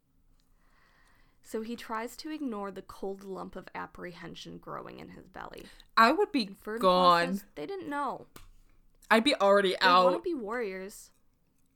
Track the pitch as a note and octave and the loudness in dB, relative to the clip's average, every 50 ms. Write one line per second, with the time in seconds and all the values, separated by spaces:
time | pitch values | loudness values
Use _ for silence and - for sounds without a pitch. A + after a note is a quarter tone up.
0 | _ _ _ _ _ _ _ _ _ _ _ _ _ _ _ _ _ _ _ _ | _ _ _ _ _ _ _ _ _ _ _ _ _ _ _ _ _ _ _ _
1 | _ _ _ _ _ _ _ _ _ - - A3 A3 A#3 A#3 A3+ - - A3+ A3 | _ _ _ _ _ _ _ _ _ -10 -10 -10 -8 -8 -10 -12 -10 -10 -10 -8
2 | A3+ B3 - - - D#4 D#4 D4+ C#4+ B3+ A3 G3+ G3+ G3 F#3+ F#3+ - - - - | -8 -10 -12 -14 -12 -12 -10 -8 -8 -8 -6 -8 -8 -10 -12 -14 -16 -18 -14 -10
3 | G#3 G3 G3 G3 G3 G3 F#3+ F3+ F#3+ F#3+ - F#3 - - - F#3 F3+ F3 - F#3 | -10 -10 -10 -10 -12 -12 -12 -12 -12 -12 -14 -16 -16 -14 -14 -14 -14 -14 -14 -14
4 | F3+ F3 E3+ F3 F3 E3+ E3+ - - E3+ E3+ - - D#3+ D3 B2+ - - B2 - | -16 -14 -14 -16 -16 -16 -16 -16 -16 -16 -18 -18 -14 -14 -12 -12 -12 -14 -16 -18
5 | - - F3+ - - - - - - - - - - - - - _ _ - A3 | -18 -20 -20 -20 -20 -20 -18 -16 -16 -16 -16 -18 -20 -20 -20 -20 _ _ 2 4
6 | A3+ A#3+ D#4+ G4 G#4 G#4 - C4+ G#3 F#3+ F#3+ - - G#3 G#3+ A#3 G3 F#3 F3+ F3+ | 4 4 4 2 0 0 -2 -4 -4 -4 -8 -16 -14 -12 -4 2 4 4 6 6
7 | F3+ F3+ F3 E3+ E3+ F3 F#3+ G3 - - _ - D4+ E4+ G4 F#4+ - C#4+ C#4+ C#4+ | 6 6 6 6 4 0 -4 -6 -8 -12 _ -12 -12 -10 -10 -10 -10 -8 -6 -6
8 | C#4+ A#3+ F#3 - - - - - - - - - _ _ _ _ _ _ _ _ | -6 -6 -8 -10 -12 -18 -20 -20 -20 -20 -20 -20 _ _ _ _ _ _ _ _
9 | _ - G#3+ A3+ A3 D4 - - G3 G3 G3+ G3+ F#3+ F#3 F#3 - F#3+ F#3 F3+ F#3 | _ 2 4 4 4 4 2 4 4 6 6 6 4 2 2 4 4 6 6 8
10 | F3+ F3+ F3+ E4+ - F4+ E4 C4 G#3+ G3 A3+ B3+ A#3 F#3+ F#3+ F#3 F#3+ G3+ - - | 6 6 4 0 -2 -4 -6 -6 -6 -6 -6 -6 -6 -6 -8 -10 -12 -14 -16 -18
11 | - - _ _ _ _ _ _ _ _ _ _ _ _ _ | -20 -20 _ _ _ _ _ _ _ _ _ _ _ _ _